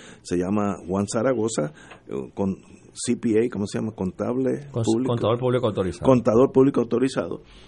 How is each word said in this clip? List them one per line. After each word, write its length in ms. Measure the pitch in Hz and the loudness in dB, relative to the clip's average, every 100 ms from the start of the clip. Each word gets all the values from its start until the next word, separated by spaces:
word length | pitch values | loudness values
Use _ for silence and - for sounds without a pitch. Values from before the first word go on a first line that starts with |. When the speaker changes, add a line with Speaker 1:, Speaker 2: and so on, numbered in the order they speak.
| - - | -20 -20
Speaker 1:
se 160 | - 87 | -4 -2
llama 380 | 90 104 101 92 - | 0 0 -2 -4 -4
Juan 200 | 98 101 | -2 -2
Zaragoza, 640 | 117 123 120 110 - 147 - - - - | 0 0 0 -2 -2 -6 -8 -20 -20 -10
eh, 200 | 67 64 - | -10 -8 -4
con 220 | 98 87 - - - | -4 -4 -10 -20 -20
C 240 | - - 117 | -8 -4 -2
P 240 | 120 107 | 2 2
A, 100 | 120 | 2
¿cómo 160 | 98 101 | -2 -4
se 140 | 120 | -4
llama? 140 | 110 - | -6 -4
Contable 720 | 92 - 104 123 127 131 - | -6 -4 -4 -2 -2 -4 -6
Speaker 2:
Cons-, 120 | 120 110 | -4 0
Speaker 1:
público. 280 | 113 131 | 0 0
Speaker 2:
contador 260 | 120 123 120 | 0 0 0
público 280 | 123 123 117 | 0 0 0
autorizado. 380 | 104 92 - 135 | 0 -2 0 4
Speaker 1:
Contador 460 | 127 117 110 135 | 4 6 6 6
público 300 | 135 135 131 | 6 4 2
autorizado 600 | 117 117 131 131 87 - - - | 0 0 0 -2 -6 -8 -12 -20